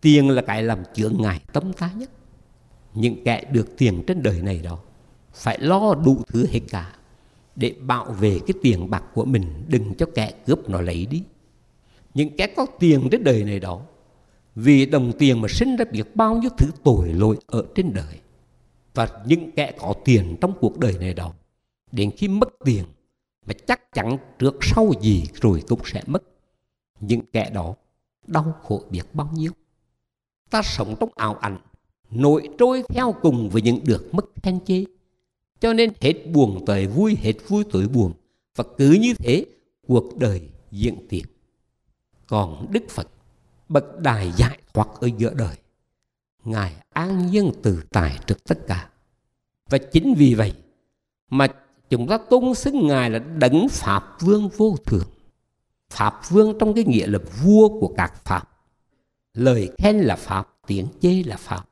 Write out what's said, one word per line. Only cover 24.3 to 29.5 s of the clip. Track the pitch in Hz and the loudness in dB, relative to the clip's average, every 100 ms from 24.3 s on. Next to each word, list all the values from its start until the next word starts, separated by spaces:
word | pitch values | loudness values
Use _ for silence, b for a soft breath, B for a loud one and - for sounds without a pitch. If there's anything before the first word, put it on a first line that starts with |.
| _ | _
trước | 131 139 | -2 0
sau | - - 220 139 | 0 2 2 2
gì | 107 98 76 | 2 2 0
rồi | - 113 85 - | 0 2 2 0
cũng | 117 | -4
sẽ | - - - | -4 -10 -6
mất. | 165 _ _ _ _ _ _ _ _ | -6 _ _ _ _ _ _ _ _
Những | 104 117 - | -4 -4 -2
kẻ | 117 - | -4 -4
đó | 107 85 - _ _ _ _ - | -6 -8 -10 _ _ _ _ -6
đau | 151 156 156 | -4 -4 -8
khổ | - 107 - | -6 -8 -6
biết | 90 - | -10 -8
bao | 151 147 | -8 -6
nhiêu. | 160 160 | -6 -6